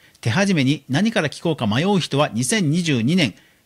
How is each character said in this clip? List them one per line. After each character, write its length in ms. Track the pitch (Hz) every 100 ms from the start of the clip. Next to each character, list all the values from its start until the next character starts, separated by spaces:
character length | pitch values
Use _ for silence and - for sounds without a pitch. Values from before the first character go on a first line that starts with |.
| - _
手 80 | 120
始 240 | 139 202
め 100 | 170
に 200 | 131 151 -
何 240 | 135 220
か 100 | 208
ら 60 | 147
聞 140 | -
こ 100 | 170
う 40 | 156
か 100 | 113
迷 160 | 110
う 160 | 185 196
人 180 | - 139
は、 120 | 147
二 120 | 107 131
千 260 | 226 151
二 100 | 165
十 200 | 170 127
二 160 | 117 180
年 180 | 123 - _ _